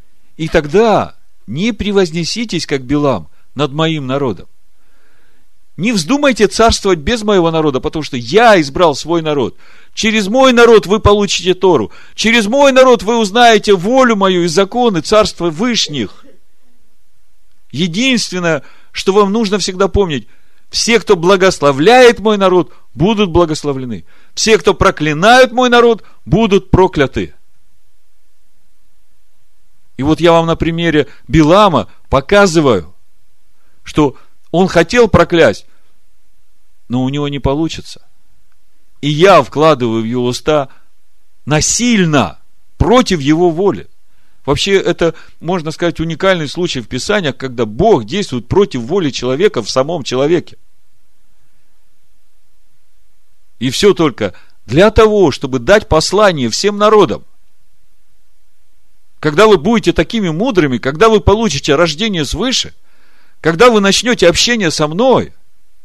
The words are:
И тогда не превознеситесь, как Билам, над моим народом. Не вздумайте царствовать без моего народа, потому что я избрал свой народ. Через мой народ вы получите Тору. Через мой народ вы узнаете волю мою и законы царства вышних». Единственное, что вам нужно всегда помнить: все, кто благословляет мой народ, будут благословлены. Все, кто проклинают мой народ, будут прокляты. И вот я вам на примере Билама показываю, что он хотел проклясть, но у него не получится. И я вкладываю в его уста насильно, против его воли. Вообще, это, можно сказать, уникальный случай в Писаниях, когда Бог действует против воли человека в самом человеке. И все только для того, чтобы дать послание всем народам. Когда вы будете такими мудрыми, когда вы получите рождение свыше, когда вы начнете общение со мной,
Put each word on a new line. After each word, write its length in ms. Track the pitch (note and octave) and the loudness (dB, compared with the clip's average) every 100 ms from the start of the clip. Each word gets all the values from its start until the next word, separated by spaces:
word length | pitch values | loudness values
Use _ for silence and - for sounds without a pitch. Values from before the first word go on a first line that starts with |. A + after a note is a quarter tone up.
| - - - - | -18 -18 -16 -10
И 120 | D#3 | -2
тогда 640 | E3+ D3 F#3 A3+ F3 E2 - - - - | -2 2 2 2 2 -2 -8 -18 -18 -10
не 260 | C3+ A3+ | -4 -4
превознеситесь, 920 | G3+ G#3 G3 F3+ E3 D#3+ G#3+ A#3 E3+ - | -4 -2 0 0 -2 -4 -6 -4 -6 -4
как 160 | C#3 | -4
Билам, 460 | B2 D3 C#3+ G#2 D#2 - - | -2 0 0 -2 -6 -18 -12
над 180 | B2 D3 | -6 -4
моим 340 | D3 D#3+ D#3 C3 | -2 -2 -2 -4
народом. 420 | C3+ C3+ F2 - - - - - - - - - - - - - - | -2 -2 -6 -12 -20 -20 -18 -18 -18 -18 -18 -18 -18 -18 -18 -16 -6
Не 160 | G#3 | -2
вздумайте 560 | G#3 D3 C#4+ C#4+ A3+ G3+ | -2 0 2 2 2 0
царствовать 500 | - A3+ A3 G3+ E3+ | 4 2 2 0 0
без 240 | C#3+ A#3 | 0 -2
моего 280 | G#3 G3 E3 | 0 2 2
народа, 300 | D#3+ D#3 B2+ | 2 0 0
потому 220 | D3 E3 | -4 -6
что 140 | C#3 B2 | -6 -8
я 440 | A#2 F#3+ A#3+ G3 | 0 4 6 6
избрал 340 | C#3 D3+ E3+ | 2 2 2
свой 280 | C3 D3+ E3+ | 2 -2 -2
народ. 340 | D#3 C#3+ G2+ - - - - | 0 -2 -2 -6 -18 -20 -16
Через 320 | - A3 A3 F#3+ | -4 0 0 0
мой 260 | B3+ C4 | 4 4
народ 340 | A#3+ A#3+ A3 E3 | 6 8 6 4
вы 140 | G#3+ | 2
получите 540 | G#3 G#3 G3+ - F3 | 4 2 2 -2 -2
Тору. 380 | F3+ F#3+ C#3 F#2+ - - | 2 4 2 0 -10 -16
Через 320 | - G#3+ A#3 G3+ | -4 2 2 2
мой 260 | C#4 C#4+ | 4 4
народ 300 | C4 C4 A#3 | 6 6 6
вы 140 | F#3 A#3 | 2 0
узнаете 580 | G3+ A3+ A#3+ G#3+ G#3+ | 2 4 6 6 4
волю 420 | F#3+ F#3+ C4 B3+ G#3 | 2 2 2 4 4
мою 280 | F#3+ F3+ | 2 2
и 40 | E3+ | 2
законы 540 | D#3+ G3 A#3+ A#3+ E3+ | 2 0 2 0 0
царства 480 | - G#3+ G3+ - E3+ | 2 2 2 -2 -6
вышних». 760 | D3+ B3 G#3+ - C#3+ G2 - - - - - - - - - - - - - - - - | -2 -2 -2 -4 -4 -8 -10 -18 -18 -18 -18 -18 -18 -18 -18 -18 -18 -18 -18 -18 -18 -10
Единственное, 920 | B2+ F3+ F3 C4 A#3+ - F3+ E3+ D3 - - - | -4 -4 0 0 0 -2 -2 -2 -2 -4 -18 -14
что 220 | - - | -6 0
вам 200 | G3 G3 | 2 2
нужно 260 | A3 G#3 G3+ | 0 0 -2
всегда 300 | F3+ F#3 G3 | -2 0 0
помнить: 380 | - F#3 C3 - - - - - | 2 0 -2 -8 -18 -20 -18 -10
все, 280 | - - A3+ | -4 2 2
кто 160 | - | 4
благословляет 1080 | F#3 F3 G3 F#3 - C#3+ C3+ F3 B3+ A#3+ A3+ | 2 4 4 4 2 0 4 6 8 6 6
мой 180 | G#3 G#3 | 0 2
народ, 340 | F#3+ F3+ - - - | 4 2 0 -6 -12
будут 360 | A#2+ F#3 G#3+ G3 | -2 0 2 2
благословлены. 760 | D#3+ E3+ D3+ D3 C3+ B2+ G2 - - - | 2 2 0 -4 -6 -6 -10 -12 -18 -14
Все, 240 | - A3 G#3+ | -4 2 2
кто 140 | G#3 | 2
проклинают 800 | F3 F#3+ F3 D3+ D3 G#3 B3+ B3+ | 2 2 2 -2 2 6 6 6
мой 160 | A#3+ B3 | 2 4
народ, 340 | A#3+ A#3 A3+ - - | 6 4 2 -4 -12
будут 460 | - F3+ A3+ F#3+ - | -2 2 4 2 2
прокляты. 640 | - F#3 D3+ C3 A2+ E2+ - - - - - - - - - - - - - - - - - - - - - - - - - - - | 2 2 2 -2 -2 -8 -10 -18 -18 -18 -18 -18 -18 -18 -18 -18 -18 -18 -18 -16 -16 -16 -16 -16 -18 -18 -18 -18 -18 -18 -18 -14 -4
И 60 | |
вот 180 | C#3+ D#3 | 0 2
я 120 | E3+ | 4
вам 140 | E3 E3 | 4 4
на 100 | D#3+ | 0
примере 500 | E3 E3 E3+ D3 - - - | -2 0 2 2 0 -4 -2
Билама 600 | D3+ D3+ F#3+ G#3 C#3 - - - | 2 6 6 6 2 -2 -10 -2
показываю, 840 | - - G3+ G3+ D#3+ C#3 G2+ D#2 - - - - - - - - - | -2 2 4 4 4 4 2 -2 -14 -18 -18 -18 -18 -18 -18 -18 -18
что 340 | - - C#3+ - - - - E3 | -6 0 0 -2 -16 -18 -6 0
он 100 | F#3+ | 2
хотел 380 | E3+ E3+ B3 A3+ | 2 2 4 4
проклясть, 600 | F3 E3+ E3+ C3 F#2+ - - - - - - - - - - - - - | 4 2 4 4 2 -8 -18 -18 -18 -18 -18 -18 -18 -18 -18 -18 -16 -6
но 160 | B2 | -2
у 60 | B2+ | -2
него 180 | C#3+ C#3+ | -2 -4
не 120 | C#3+ | -2
получится. 600 | C3+ C#3+ D#3+ - - - - - - - - - - - - - | -2 0 -2 -6 -12 -16 -18 -18 -18 -18 -18 -18 -18 -18 -18 -6
И 80 | C#3+ | -2
я 320 | D3+ F#3+ E3+ | 4 6 6
вкладываю 580 | B2 C#3 D#3 C#3 B2 A2+ | 4 2 2 4 0 -2
в 60 | A2+ | -2
его 180 | B2 | -2
уста 460 | B2 B2 - D3+ C3 - - - - - - - | -2 -2 0 0 -2 -10 -18 -18 -18 -18 -18 -12
насильно, 960 | - D3+ - - A#3+ G#3+ E3+ C#3+ F2+ - - - - - | -2 -2 0 0 2 2 2 2 0 -6 -18 -18 -10 -2
против 420 | D3 B3 - F3 | 2 4 2 0
его 300 | C3+ D#3 F3+ | 2 2 2
воли. 360 | D#3+ G3 G2 - - - - - - - | 2 0 -2 -8 -18 -18 -18 -18 -10 -4
Вообще, 300 | C#3+ G3+ F#3+ | -2 2 0
это, 380 | E3+ E3+ E3+ - - - | 0 0 -2 -2 -14 -12
можно 320 | D#3+ F#3 D#3 | -6 -6 -6
сказать, 280 | - F3 - | -4 -4 -2
уникальный 480 | E3 D#3 F#3+ F3+ D3 | -6 -2 0 0 -2
случай 320 | E3 F3+ C3 | -4 -4 -4
в 80 | A2+ | -8
Писаниях, 480 | B2+ - G#3 D3+ - | -8 -2 -2 -2 -6
когда 300 | C3 A#2+ A2 | -8 -4 -4
Бог 400 | A2 A3 D#3+ G#2+ | 0 2 2 0
действует 420 | F#3+ F#3+ B2 - | -4 -4 -6 -2
против 320 | F#3+ G3 B2+ | 0 2 -2
воли 300 | A2+ G3 D3+ | -4 -2 -2
человека 520 | - B2 C3+ G#3 C3+ | -2 -4 0 0 0
в 60 | G2+ | -4
самом 340 | C3 C#3+ E3+ | -2 -2 -4
человеке. 540 | A#2+ B2+ C#3 E3+ - - - - - - - - - - - - - - - - - - - - - - - - - - - - - - - - | -4 -2 2 0 -2 -14 -18 -18 -18 -18 -18 -18 -18 -18 -18 -18 -18 -18 -18 -18 -18 -18 -18 -18 -18 -18 -18 -18 -18 -18 -18 -18 -18 -18 -16 -8
И 100 | B2+ | -6
все 240 | - G3+ | 2 2
только 400 | F3 D#3 - G2+ - - - | 4 0 0 -6 -6 -16 -16
для 260 | - C#3 G#3 | -2 4 4
того, 420 | G#3+ A3 G#3 E3 | 6 4 6 2
чтобы 260 | - C3+ B2+ | 2 -4 -2
дать 280 | A#2+ G#3+ - | 2 2 4
послание 640 | D#3 - G3 G#3 D#3 A#2 | 0 0 2 2 2 -2
всем 300 | - G3+ G#3 | -2 -2 2
народам. 460 | G#3 G#3+ D3 E2+ - - - - - - - - - - - - - - - - - - - - | 4 6 4 0 -10 -18 -18 -18 -18 -18 -18 -18 -18 -18 -18 -18 -18 -18 -18 -18 -18 -16 -16 -6
Когда 280 | D3+ D3+ A3 | -2 4 6
вы 100 | F#3 | 6
будете 340 | E3+ A3+ E3+ | 4 0 2
такими 380 | D#3+ D3+ A3+ F3+ | 0 0 -2 -2
мудрыми, 480 | D#3 B3+ F#3 D3 A#2+ | -2 0 2 0 0
когда 320 | C3 D#3 A3+ | -2 2 4
вы 100 | G#3+ | 4
получите 540 | - G#3+ A3 C#3 - | 4 2 0 -2 0
рождение 500 | C#3+ E3+ D3 A3 F3 | 2 2 0 -4 -2
свыше, 480 | C#3 D3 B3 A#3 C#3+ - - - - - - - | -4 -4 -2 -2 -6 -12 -20 -20 -20 -20 -18 -6
когда 280 | D#3 E3 B3 | -2 4 6
вы 100 | A3 | 6
начнете 480 | G3 G3 A#3+ A#3+ E3+ | 2 2 0 2 2
общение 420 | E3 - A#3+ E3+ | 2 0 0 0
со 180 | - D3+ | 0 -2
мной, 440 | E3 C4 F3+ F2 - - - - - | 0 2 2 0 -10 -18 -18 -18 -18